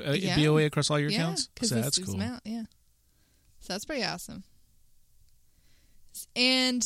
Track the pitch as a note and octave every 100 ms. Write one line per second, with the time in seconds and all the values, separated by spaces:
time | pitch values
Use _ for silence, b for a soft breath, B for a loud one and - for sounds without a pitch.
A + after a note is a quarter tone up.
0 | D3 D3 F#3 D3+ D3+ D3+ D3+ D3 C#3+ D3+
1 | D3 D3+ E3 E3+ - - A3+ B2+ C#3 E3
2 | F#3+ G3 A3+ B3 G#3 A#3 A3 _ _ _
3 | _ _ _ _ _ - - F#3+ - D4
4 | F3+ E3 - E3 - _ _ _ _ -
5 | _ _ - _ _ _ _ _ _ -
6 | - - - - B3+ C4 B3+ B3